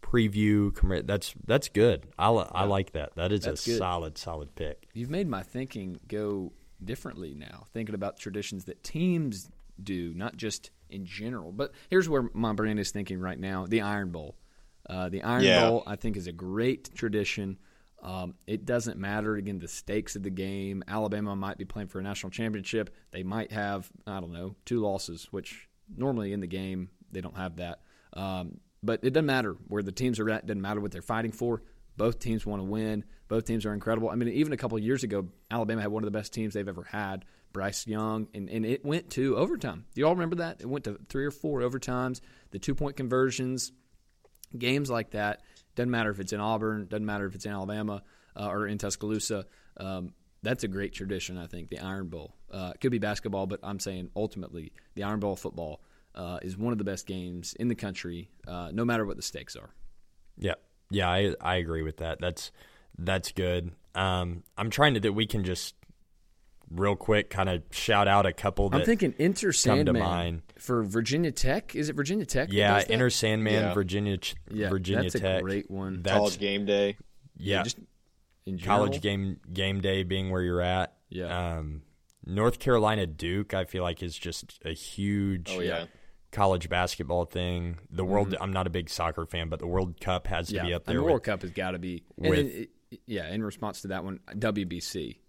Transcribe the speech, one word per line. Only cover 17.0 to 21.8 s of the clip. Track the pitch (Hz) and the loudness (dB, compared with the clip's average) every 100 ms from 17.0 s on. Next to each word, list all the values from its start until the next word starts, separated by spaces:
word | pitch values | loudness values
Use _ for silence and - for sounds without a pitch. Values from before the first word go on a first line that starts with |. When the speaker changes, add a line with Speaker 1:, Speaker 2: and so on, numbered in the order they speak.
| 117 107 101 - 98 95 - _ _ _ | 0 0 0 -2 -4 -8 -14 _ _ _
Speaker 2:
Um, | - 92 90 90 - | -10 -8 -8 -10 -6
it | 104 - | -6 0
doesn't | 120 113 90 | 0 0 -4
matter, | 98 104 107 | -2 -2 0
again, | 107 98 98 | -2 -2 -6
the | 82 | -8
stakes | - - 104 - | -12 -2 -2 -2
of | 107 | -6
the | 98 | -4
game. | 95 95 98 98 98 - | -4 -4 -2 -4 -6 -4
Alabama | 104 107 104 104 | -2 0 0 -2
might | 101 95 - | -2 -4 -6
be | |
playing | 92 - | -8 -8